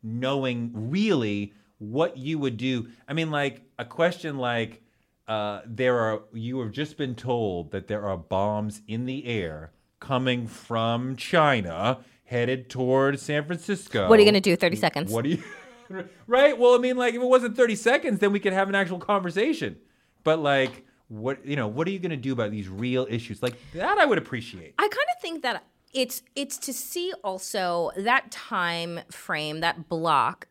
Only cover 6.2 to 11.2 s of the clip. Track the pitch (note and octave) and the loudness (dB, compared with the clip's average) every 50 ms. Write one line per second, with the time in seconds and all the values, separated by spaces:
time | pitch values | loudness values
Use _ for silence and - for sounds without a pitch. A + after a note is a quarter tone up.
6.2 | - - - A2+ A2+ A#2+ B2+ C3 B2 A2 G2+ C#3 D3+ D3+ D3+ - D3 B2+ B2 A2 | -6 -10 -12 -10 -8 -6 -4 -4 -6 -6 -4 -6 -6 -6 -6 -6 -6 -6 -6 -6
7.2 | - B2+ B2 A#2+ A2+ G#2 F#2 F2 E2+ D2 - G2 F#2 - G#2 G#2 G2+ G2+ F#2+ F2+ | -4 -2 0 0 0 -2 -2 -4 -6 -6 -8 -8 -6 -4 -6 -4 -2 -4 -4 -6
8.2 | D#2+ _ F#2+ F#2+ G2 G#2 G#2+ G#2+ G#2+ G#2+ G#2 - - - G#2+ A2+ B2 B2+ C3 C#3 | -6 _ -2 0 0 0 0 -2 -4 -6 -8 -10 -12 -10 -8 -6 -6 -6 -6 -8
9.2 | D3 A#2+ A#2 G#2+ F#2 E2 D#2 D2+ D#2+ E2+ _ _ _ _ _ _ - - C3+ B2 | -6 -4 -4 -2 -2 -4 -6 -10 -14 -16 _ _ _ _ _ _ -8 -2 -2 0
10.2 | C3 B2+ B2 A#2+ A#2 A2+ - - - - A#2 A2+ A2+ A2+ A#2 A#2 B2 C3 C3+ - | 2 0 0 0 -2 -8 -10 -14 -10 -4 -2 0 2 2 0 0 -2 -4 -6 -8